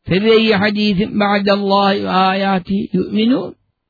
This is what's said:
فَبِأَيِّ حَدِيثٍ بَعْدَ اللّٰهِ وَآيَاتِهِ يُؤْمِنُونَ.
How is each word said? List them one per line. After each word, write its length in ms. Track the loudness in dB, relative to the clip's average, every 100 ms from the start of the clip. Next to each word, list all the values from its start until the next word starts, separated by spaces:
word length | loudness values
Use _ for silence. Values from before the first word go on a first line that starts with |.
| -4
فَبِأَيِّ 440 | 0 4 4 4 0
حَدِيثٍ 380 | 0 0 0 0 -2 -2
بَعْدَ 240 | 0 0 0 0
اللّٰهِ 360 | 0 2 2 0 -2
وَآيَاتِهِ 840 | 0 0 0 -2 -2 -2 -6 -2 -4
يُؤْمِنُونَ. 580 | -2 -2 0 0 -4 -14 _ _